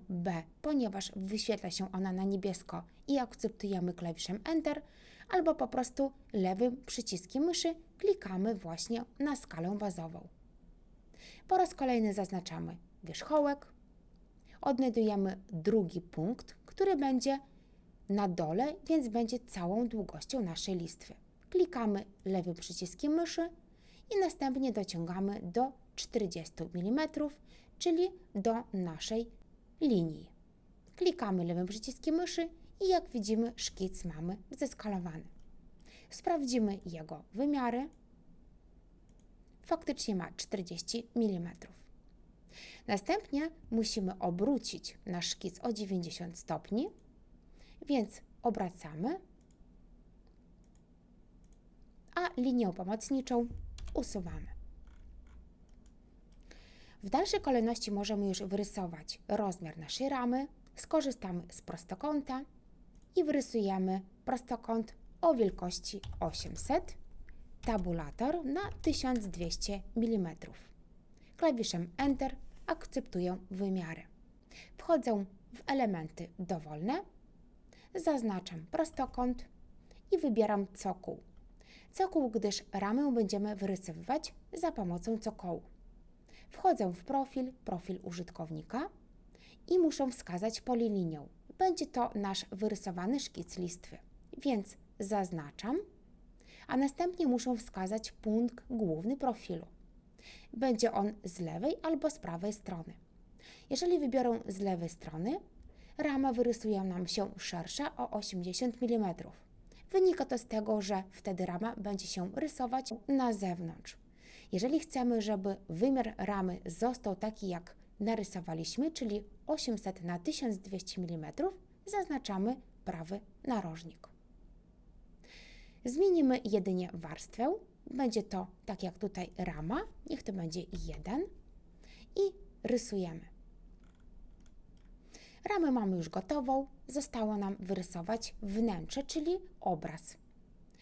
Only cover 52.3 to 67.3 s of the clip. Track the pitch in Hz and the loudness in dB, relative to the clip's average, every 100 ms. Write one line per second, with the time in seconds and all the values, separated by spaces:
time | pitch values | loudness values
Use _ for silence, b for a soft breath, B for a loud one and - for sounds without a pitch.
52.3 | - 254 247 202 170 185 220 - 269 - | 2 4 4 4 2 -2 -2 0 0 4
53.3 | 240 240 - - - - - 247 202 170 | 2 2 -4 -10 -8 -2 -2 -2 -4 -4
54.3 | 160 180 - - - - - - - - | -6 -8 -10 -12 -16 -16 -18 -16 -18 -18
55.3 | - - - - - - - - - - | -18 -20 -20 -20 -20 -20 -20 -20 -20 -20
56.3 | - B B B B B B 196 269 392 | -20 B B B B B B 0 2 2
57.3 | 403 285 247 226 233 - 202 202 208 202 | 2 2 4 2 0 -2 -2 0 0 0
58.3 | 185 196 196 202 208 175 160 - - - | -2 -2 -2 -2 -2 -4 -6 -12 -12 -2
59.3 | 208 208 165 160 160 151 - 269 269 240 | 0 0 -2 -8 -10 -8 -2 0 0 2
60.3 | 254 277 - - - - 311 277 233 185 | 0 -2 -8 -18 -10 2 4 4 -2 -4
61.3 | 175 - - - 175 - 185 294 302 277 | -4 -4 -8 -8 -10 -8 -4 0 0 0
62.3 | 262 285 - - - - - - 370 302 | -6 -6 -16 -20 -20 -20 -20 0 2 4
63.3 | 285 240 226 196 190 185 190 190 - - | 4 2 2 2 2 2 0 -4 -8 -2
64.3 | 247 - 233 - 226 220 - - - 339 | -2 -2 -6 0 0 0 -8 -20 4 6
65.3 | 262 196 - 180 - - 196 - - 165 | 8 6 4 -2 -4 -6 -8 -8 -2 -2
66.3 | - - 165 - 320 - - - - - | -2 -6 -4 2 2 2 -8 -12 -14 -14